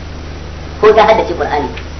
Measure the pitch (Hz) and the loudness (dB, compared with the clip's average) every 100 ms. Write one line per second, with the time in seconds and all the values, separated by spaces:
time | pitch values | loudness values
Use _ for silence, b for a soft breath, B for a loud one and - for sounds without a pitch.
0 | - - - - - - - - 214 220 | -12 -12 -12 -12 -12 -12 -12 2 6 6
1 | 214 196 165 151 143 147 131 - - | 6 4 0 -2 -2 -2 -4 -8 -12